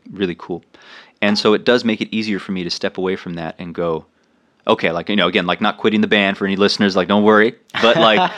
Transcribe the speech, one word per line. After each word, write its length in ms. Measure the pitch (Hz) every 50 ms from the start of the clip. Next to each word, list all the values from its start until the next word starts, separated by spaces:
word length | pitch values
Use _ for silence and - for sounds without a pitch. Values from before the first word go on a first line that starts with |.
| - -
really 220 | - 95 98 87 85 -
cool. 240 | - - 90 82 - _ _ - - - - - - _ _ -
And 160 | 104 104 104 -
so 160 | - 110 104
it 100 | 95 -
does 180 | 123 123 123
make 200 | - 113 107 -
it 60 | 107 - 104
easier 240 | 110 110 110 98 92
for 140 | - -
me 100 | 95 90
to 60 | 87 85
step 300 | - - - 95 - 95
away 180 | 92 92 95
from 180 | - - 92 85
that 200 | 85 80 82 - -
and 160 | 92 85 80
go, 300 | 87 85 85 80 78 - _ _ _ _ _ _ _ _ _ _ _ -
okay, 260 | 101 113 - - 85
like, 160 | 82 85 - -
you 80 | 104
know, 120 | 104 87 90
again, 180 | 90 101 87
like, 160 | 90 87 -
not 160 | 110 104 - -
quitting 240 | - 107 107 107
the 40 | 107
band 300 | 104 113 104 98 98 98
for 80 | - 104
any 120 | 95 95
listeners, 380 | 92 101 98 - - 104 98 92
like, 140 | 95 90 87
don't 140 | 101 104
worry. 320 | 104 107 107 104 107 117 - - _ _ - -
But, 160 | 113 113 120
like, 240 | 165 - 220 214 196 180 165 -